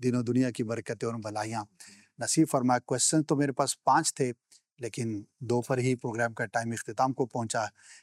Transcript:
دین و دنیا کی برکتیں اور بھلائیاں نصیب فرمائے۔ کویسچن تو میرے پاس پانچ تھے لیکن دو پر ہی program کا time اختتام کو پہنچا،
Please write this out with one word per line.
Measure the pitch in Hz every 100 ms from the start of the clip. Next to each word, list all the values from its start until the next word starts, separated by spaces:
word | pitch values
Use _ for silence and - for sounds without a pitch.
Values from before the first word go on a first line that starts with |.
دین | 127 123
و |
دنیا | 117 123 127
کی | 113
برکتیں | 110 117 - 110 117
اور | 117
بھلائیاں | 107 107 107 113 104 _ - - _ -
نصیب | 117 - 156
فرمائے۔ | 139 123 123 -
کویسچن | 127 - 160
تو | 147 143
میرے | 143
پاس | 127 139 -
پانچ | - 143 160
تھے | - 127 120 _ - _ _
لیکن | 120 - 113 104 - _
دو | 117 120
پر | - 131
ہی | 123 123
program | 127 110 117
کا | 110 113
time | 117 117
اختتام | 113 - 107 131
کو | 131 127
پہنچا، | 123 113 120 107 - - -